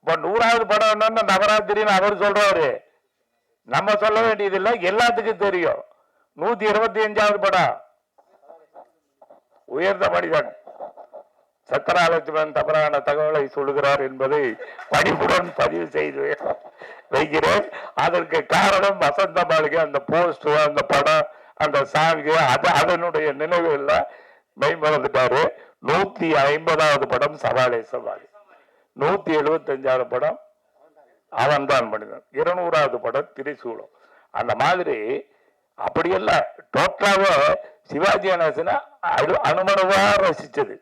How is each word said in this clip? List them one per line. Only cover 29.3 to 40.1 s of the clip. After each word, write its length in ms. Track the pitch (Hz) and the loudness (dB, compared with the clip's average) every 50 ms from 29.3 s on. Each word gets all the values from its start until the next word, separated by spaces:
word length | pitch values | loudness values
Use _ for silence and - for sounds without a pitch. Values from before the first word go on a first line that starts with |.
| 160 | 0
எழுபத்தஞ்சாவது 720 | 151 143 147 156 165 - - 139 131 135 135 127 131 123 120 | 0 2 0 -2 -2 -2 -4 -6 -4 0 0 0 0 0 -2
படம் 300 | 123 123 139 156 175 - - _ _ _ _ _ _ _ _ _ _ _ - _ _ _ _ _ - | -4 -2 -2 -2 -4 -6 -12 _ _ _ _ _ _ _ _ _ _ _ -20 _ _ _ _ _ -4
அவன்தான் 560 | - 120 143 151 143 139 135 139 131 117 107 | 0 0 2 2 0 0 2 0 0 0 0
மனிதன், 360 | 110 107 107 107 107 - _ _ _ | -6 -8 -8 -10 -16 -18 _ _ _
இருநூறாவது 640 | 131 156 165 180 180 175 170 165 156 147 139 135 120 | -4 -2 -2 -2 -2 -2 -2 0 0 0 0 -2 -4
படம் 320 | 110 120 117 139 139 - _ | -6 -4 -4 -4 -6 -6 _
திரிசூலம். 580 | - 135 147 143 - - 123 113 107 101 - _ _ _ _ _ _ _ _ - | -12 -10 -10 -12 -10 -12 -12 -12 -12 -16 -20 _ _ _ _ _ _ _ _ -8
அந்த 180 | - 113 120 107 | -6 -4 -4 -2
மாதிரி 440 | 107 127 151 180 185 175 160 139 113 104 110 135 143 - _ _ _ _ _ _ _ _ _ _ - | 0 2 0 2 0 0 -4 -4 -4 -4 -4 -6 -6 -8 _ _ _ _ _ _ _ _ _ _ -8
அப்படியெல்லாம் 680 | - - - - 165 170 185 - - - - - - - - - - _ | -8 -4 -2 -2 -2 0 -2 0 0 0 0 0 0 -2 -8 -18 -20 _
டோட்டலாவே 640 | - 139 - - - - - 202 202 190 196 196 175 - 571 - - - - - - _ _ | 0 0 0 0 0 0 0 2 2 4 4 4 4 4 4 2 2 0 -4 -14 -20 _ _
சிவாஜி 460 | _ - 143 170 202 190 - 175 190 | _ -4 0 2 2 2 2 0 0
கணேசனை 460 | 185 175 165 156 135 143 165 185 - 277 - - - _ - 175 | 0 2 0 0 0 -2 -4 -2 -2 -4 -4 -8 -18 _ -6 -4
அணு-, 320 | 175 - 131 - - - - | 0 0 0 0 0 0 2
அணுமணுவா 580 | 139 156 175 190 - 196 190 190 185 196 190 196 - | 0 0 0 2 0 2 2 2 2 4 4 4 4